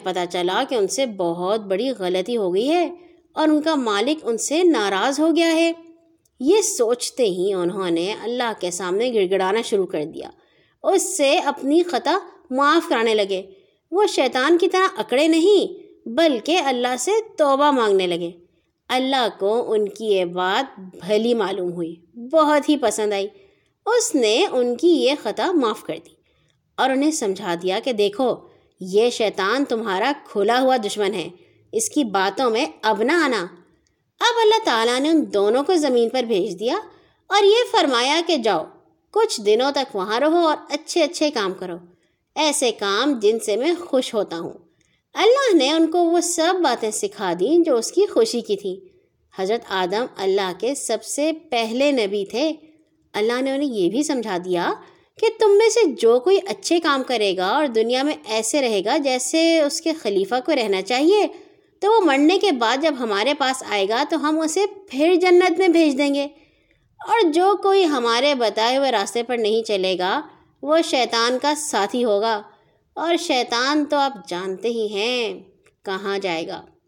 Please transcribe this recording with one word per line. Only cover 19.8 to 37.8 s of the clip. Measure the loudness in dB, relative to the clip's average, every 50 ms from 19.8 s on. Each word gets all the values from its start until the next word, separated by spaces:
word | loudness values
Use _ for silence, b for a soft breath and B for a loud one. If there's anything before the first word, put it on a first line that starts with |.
| -2 -2
کی | -6 -4 -2
یہ | 0 0 0 0
بات | -2 -2 -2 -2 0 0 -2 -2 -4 -8 -18
بھلی | -20 -20 -18 -10 -4 0 0 2 2 2 0
معلوم | 0 0 -2 -2 -4 -6 -6
ہوئی، | -6 -6 -8 -8 -10 -14 _ _ -18 -16 -6 0
بہت | 2 2 4 4 2 2 2 0
ہی | 0
پسند | 0 0 -2 -2 -2 -2 -2
آئی۔ | -2 -2 -4 -6 b b b b b b b b b b -4
اس | 0 0 0 0 0 0
نے | 0 2 2 2 2 0 0
ان | 0 0 0 -2 0
کی | 2 2 2
یہ | 4 4 2 0 0 0
خطا | -4 -6 -4 -2 -2 0
معاف | 0 0 0 0 -2 -4
کر | -8 -10 -10 -12 -12
دی | -20 _ _ _ _ _ _ _ _ _ _ _ _ _
اور | -2 0 0
انہیں | 2 2 0 0
سمجھا | 0 0 -2 -4 -4 -4 -4 -6 -4 -4
دیا | -2 -2 -2 -2 -2
کہ | -2
دیکھو، | 0 0 0 0 0 0 -2 -2 -2 -4 b b b b b b b b
یہ | -8 -2 2 2 2 2
شیطان | 0 0 -2 -2 -2 -2 -2 0 0 0 -2
تمہارا | -2 -2 -4 -4 -2 -2 0 0 -2 -2 -4 -8
کھلا | -8 -4 -2 0 2 2 2
ہوا | 2 2 2
دشمن | 0 0 -4 -4 -2 -2 -2 -2
ہے، | -4 -6 -8 -12 b b b b b b b
اس | b -6 -4 -4
کی | -2 -2 -2
باتوں | 0 0 0 0 0 0 0 0 0
میں | 0 0 -2 -4 -6 -4
اب | -2 0 0 0
نہ | 0 0
آنا۔ | 2 2 0 0 -2 -4 -6 -8 -12 -18 -20 _ _ _ _ _ _ _ _ _ _ -2
اب | -2 0 2 2
اللہ | 2 4 2 2 2
تعالیٰ | 0 0 2 2 2 0 0
نے | 0 2
ان | 2 2 0 0 0
دونوں | 0 2 2 2 2
کو | 2 2 2
زمین | 2 2 2 2 2 2 0
پر | 0 -2
بھیج | -2 0 0 0 -2 -2 -4 -6
دیا | -4 -4 -4 -4 -6 b b b b b b b b
اور | b 2 4
یہ | 4 6 6 4 2 2
فرمایا | 2 2